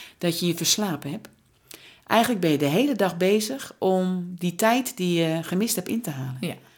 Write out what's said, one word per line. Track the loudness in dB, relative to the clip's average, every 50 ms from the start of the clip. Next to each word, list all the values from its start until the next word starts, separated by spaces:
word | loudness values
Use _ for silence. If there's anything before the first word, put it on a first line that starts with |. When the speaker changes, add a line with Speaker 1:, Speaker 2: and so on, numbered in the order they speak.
| -20 -20 -8 -4
Speaker 1:
Dat | -2 -2 0 0
je | 0 0
je | 0
verslapen | 0 0 0 0 0 0 -2 -4 -4 -6 -8
hebt?" | -10 -10 -12 -16 -20 _ _ _ _ _ _ -20 -20 -20 -20 -20 -20 -18 _ 0
Eigenlijk | 2 4 4 2 2 2
ben | 2 2
je | 2 4
de | 2
hele | 2 2 2 2 2 2
dag | 0 0 0 0 2
bezig | 2 4 4 2 2 -2 -6 -8 -10 -14 -6 -2
om | 0 2 2 2 2 0 0 -2 -4 -6 -6 -4
die | -4 -4 -2
tijd | 2 2 2 2 2 0 -2 -4 -2
die | 0 0 2 2
je | 2 2 0 -2 -2
gemist | -2 -2 0 0 0 -2
hebt | -4 -4 -4
in | -4 -4
te | -4 -6
halen. | -6 -6 -6 -8 -6 -6
Speaker 2:
Ja. | -6 -8 -8 -10 -16 -20 _